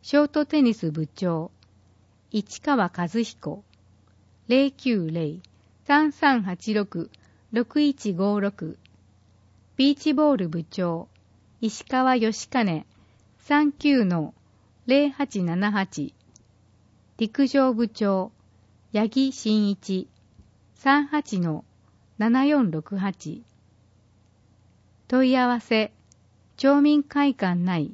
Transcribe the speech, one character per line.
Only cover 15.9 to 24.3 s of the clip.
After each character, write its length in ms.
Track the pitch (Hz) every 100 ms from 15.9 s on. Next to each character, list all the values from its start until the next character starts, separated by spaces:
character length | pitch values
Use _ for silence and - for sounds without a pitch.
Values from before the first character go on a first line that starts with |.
| - 139 _ _ _ _ _ _ _ _ _ _ -
陸 300 | 220 - 269
上 260 | 277 262
部 140 | 226 233
長、 440 | - 208 190 185 _ _ _ _ _ _
八 160 | 208 220
木 220 | 269 269
真 380 | 262 220 214 202
一。 380 | 196 - 190 - _ _ _ - _ _ _
三 320 | 269 285 285
八 320 | 302 - 190
の 240 | 170 156 - _ _ _ _ -
七 280 | 220 247 277
四 240 | 294 214
六 280 | 156 - 196
八。 460 | 196 - 156 180 - _ _ _ _ _ _ _ _